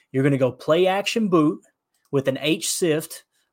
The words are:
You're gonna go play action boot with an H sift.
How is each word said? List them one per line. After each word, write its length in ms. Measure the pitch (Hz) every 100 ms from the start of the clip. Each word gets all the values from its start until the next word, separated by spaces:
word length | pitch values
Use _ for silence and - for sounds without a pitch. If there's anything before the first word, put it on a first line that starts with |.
| _
You're 140 | 131
gonna 140 | 139 135
go 140 | 127
play 360 | - - 165 185
action 400 | 196 202 233 208
boot 320 | 170 151 196 _ _ _ _ -
with 180 | 139 135
an 80 | 131
H 280 | 151 165 -
sift. 560 | - 175 151 156 - _ _ _